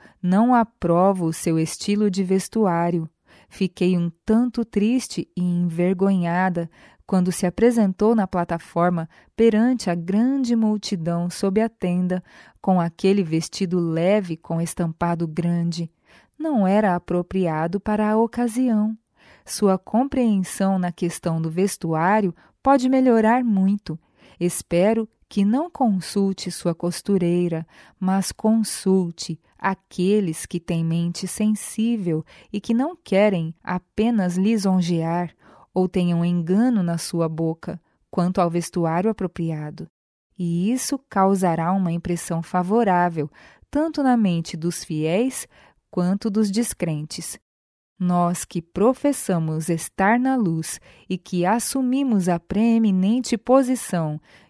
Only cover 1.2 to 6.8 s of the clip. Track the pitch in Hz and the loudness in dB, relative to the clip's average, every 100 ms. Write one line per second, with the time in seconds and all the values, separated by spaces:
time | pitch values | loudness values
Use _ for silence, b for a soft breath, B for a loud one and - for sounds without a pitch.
1.2 | 165 160 - 160 160 - - 208 208 190 | -2 -2 0 0 -2 -4 -2 0 0 0
2.2 | 185 190 - 220 202 170 170 175 160 _ | 0 0 0 0 2 2 0 -2 -4 _
3.2 | b b b - 185 - 180 180 170 - | b b b -4 -4 0 0 2 -2 -6
4.2 | - 220 247 233 226 208 208 254 - - | 0 2 2 -2 -4 0 0 0 -2 -8
5.2 | - - 180 175 175 165 175 185 196 190 | -8 -4 -2 0 -2 0 0 2 2 2
6.2 | 175 175 185 175 170 b | 0 0 0 -2 -6 b